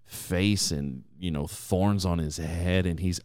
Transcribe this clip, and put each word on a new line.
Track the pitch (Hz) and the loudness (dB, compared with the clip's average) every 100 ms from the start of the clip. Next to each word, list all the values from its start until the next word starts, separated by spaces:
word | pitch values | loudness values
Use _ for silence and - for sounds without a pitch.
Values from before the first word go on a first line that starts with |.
face | - - - 90 101 101 - | -16 -14 -2 2 4 2 0
and, | 73 71 65 - - | -2 -4 -8 -14 -8
you | 90 | -4
know, | 73 73 | -2 -4
thorns | - - 92 101 101 | -8 -2 2 4 2
on | 90 85 | 2 0
his | 78 78 | 0 -4
head, | 80 85 90 92 90 | -4 -2 2 2 2
and | 80 | 0
he's | 92 87 | 0 -2